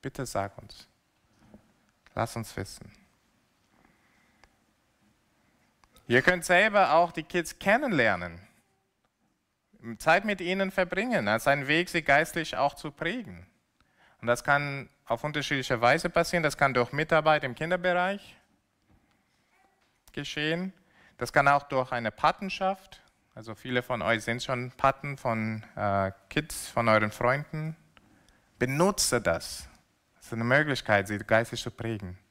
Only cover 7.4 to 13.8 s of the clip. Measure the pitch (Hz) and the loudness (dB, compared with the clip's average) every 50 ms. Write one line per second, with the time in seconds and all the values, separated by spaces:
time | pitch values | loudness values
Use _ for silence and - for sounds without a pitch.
7.4 | 160 - - _ - 196 208 247 302 262 196 143 120 110 98 87 87 87 82 87 | -4 -4 -10 _ 0 2 2 2 2 0 2 2 4 2 2 0 -4 -8 -12 -14
8.4 | 92 _ _ _ _ _ _ _ _ _ _ _ _ _ _ _ _ _ _ _ | -20 _ _ _ _ _ _ _ _ _ _ _ _ _ _ _ _ _ _ _
9.4 | _ _ _ _ _ _ _ _ - 113 117 - - 160 165 190 202 220 202 185 | _ _ _ _ _ _ _ _ -14 -14 -14 -2 2 4 4 4 4 -2 -4 -4
10.4 | 180 175 185 190 190 190 - - 185 180 - 190 214 254 240 180 113 101 107 117 | -2 -4 -2 -2 -2 -2 0 -2 -2 -2 -2 -4 -2 0 0 0 2 2 0 2
11.4 | - 147 139 143 139 135 151 165 180 - - 170 156 - 139 147 160 - - 170 | 2 2 2 2 2 0 0 0 0 0 -4 -4 2 4 4 4 4 2 -4 -6
12.4 | 156 - - - 135 143 - - - 156 - - 160 165 202 254 220 139 90 85 | -6 -6 -4 -2 -2 -2 -2 -4 -12 -12 -10 -6 -6 -6 -6 -6 -10 -12 -14 -18
13.4 | 87 _ _ _ _ _ _ _ | -20 _ _ _ _ _ _ _